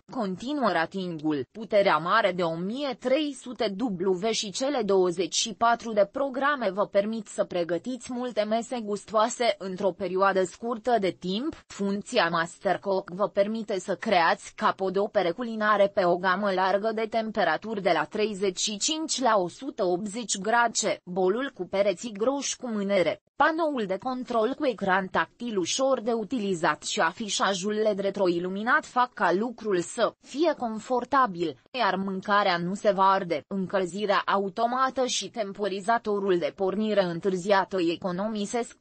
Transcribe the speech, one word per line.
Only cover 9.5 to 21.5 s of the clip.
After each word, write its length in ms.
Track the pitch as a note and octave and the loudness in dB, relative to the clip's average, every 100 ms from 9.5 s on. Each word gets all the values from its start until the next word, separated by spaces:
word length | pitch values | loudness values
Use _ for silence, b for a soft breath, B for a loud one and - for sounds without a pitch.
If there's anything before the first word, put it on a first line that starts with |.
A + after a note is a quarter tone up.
| - | 0
într-o 320 | F#3+ F3+ G3+ | -4 -2 -2
perioadă 540 | F3 F#3 F#3 G3 F#3+ | 0 -2 2 4 4
scurtă 520 | F#3 - A#3 A#3+ A#3 A#3 | 0 -2 -6 -4 2 2
de 100 | F#3+ | 2
timp. 540 | - F3+ G3 D4 - - | -2 -4 -4 -4 -8 -12
Funcția 640 | - G3 G3+ - A#3+ E3+ | -6 -4 -4 -2 0 2
Master 500 | E3+ E3 - G3 E3+ | 0 -2 -4 -2 -2
Cook 320 | G3+ F#3+ F#3+ | -2 -2 -2
vă 180 | F3 G3 | -4 -2
permite 500 | G3+ G3+ A3+ G#3 G3 | 0 0 -2 -4 -6
să 160 | - | -4
creați 580 | F3 A3+ F#3 E3 G3+ - - | -4 0 4 4 2 -4 -2
capodopere 720 | G#3+ - F#3+ F#3 G#3 G#3 F3 | -2 0 -2 0 0 2 0
culinare 560 | F3 A#3+ A3 G#3+ G#3 G3 | 0 -6 -2 2 4 4
pe 100 | G3+ | 4
o 120 | F3 F3 | 4 4
gamă 360 | F#3 F#3 G#3 | 2 2 2
largă 380 | F#3 F#3+ G3 G#3+ | 2 4 2 0
de 120 | A3 A3+ | -2 -2
temperaturi 720 | A3+ A3 G#3+ F3 D#3 G#3+ A3 | -2 -2 0 2 0 -2 -2
de 80 | F#3+ | 2
la 100 | D#3+ | 2
treizeci 560 | D3+ G#3+ G#3+ G3 G3 F#3 | 0 -2 -2 0 -2 0
și 180 | - G#3 | -4 -2
cinci 420 | - D#4 D#4+ - | -2 -2 -4 0
la 160 | B3 G#3+ | 2 4
o 120 | F3 | 2
sută 360 | - C4+ - | -4 -8 -2
optzeci 540 | F#3 F3 G#3+ G#3 A3 G3+ | 0 0 -2 -6 -6 -4
grade. 640 | F#3+ A#3 A#3+ - G#3 D3+ | 0 2 2 0 -2 -2
Bolul 460 | - F3+ F#3 A3 C4+ | -4 0 2 2 -2